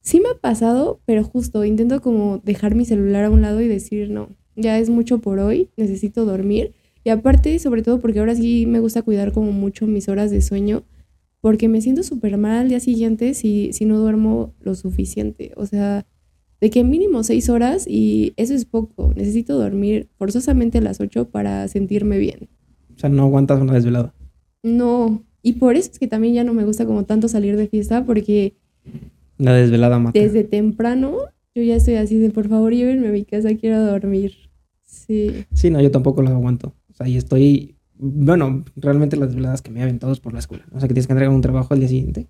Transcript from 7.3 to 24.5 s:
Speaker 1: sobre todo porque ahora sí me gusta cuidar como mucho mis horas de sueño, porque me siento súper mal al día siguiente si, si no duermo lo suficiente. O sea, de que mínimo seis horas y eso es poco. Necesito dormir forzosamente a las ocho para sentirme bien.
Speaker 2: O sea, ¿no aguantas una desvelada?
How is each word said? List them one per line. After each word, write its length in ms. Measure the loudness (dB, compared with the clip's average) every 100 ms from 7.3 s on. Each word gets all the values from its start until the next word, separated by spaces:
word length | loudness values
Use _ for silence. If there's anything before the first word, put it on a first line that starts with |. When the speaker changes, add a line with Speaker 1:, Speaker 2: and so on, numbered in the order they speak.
| 4 4 0
Speaker 1:
sobre 240 | 0 -2
todo 180 | 0 0
porque 200 | 0 0
ahora 160 | 0 0
sí 280 | 0 0 2
me 120 | 0
gusta 240 | 0 -2
cuidar 300 | -2 -2 0
como 180 | -2 -2
mucho 360 | -2 -4 -4 -2
mis 200 | -2 -2
horas 220 | -2 0
de 100 | 0
sueño, 440 | 0 -2 -2 -4 -6 _ _ _ _ _
porque 260 | 0 2 2
me 120 | 2
siento 240 | 0 -2
súper 320 | -2 -4 -4 -2
mal 200 | 0 0
al 100 | 0
día 100 | 0
siguiente 540 | 0 0 0 0 -2
si, 380 | -2 -2 -2 -2
si 120 | -2 0
no 120 | 2
duermo 560 | 2 2 0 0 -4 -8
lo 160 | -8 -6
suficiente. 760 | -4 -4 -4 -4 -8 -8 -16 -10
O 100 | -6
sea, 400 | -2 -2 -4 -8 _ _ _ _ _
de 100 | 0
que 140 | 2
mínimo 400 | 2 2 0 0
seis 240 | 0 0 2
horas 380 | 0 2 0 -2
y 460 | 0 2 2 -2 -2
eso 180 | -2
es 100 | -2 -2
poco. 460 | -4 -6 -2 -2 0
Necesito 420 | -2 -2 -2 -2
dormir 500 | -2 -2 0 -2 -4 _
forzosamente 640 | -4 -2 0 2 2 0
a 20 |
las 180 | -2 -4
ocho 280 | -6 -4 -4
para 380 | -4 -4 -4 -4
sentirme 520 | -4 -2 -2 0 0
bien. 300 | -2 -4 -18 _ _ _ _ -6
Speaker 2:
O 20 |
sea, 100 | 0
¿no 140 | 4
aguantas 360 | 4 4 4 2
una 140 | 2
desvelada? 400 | 2 2 0 -2 _ -20 _ _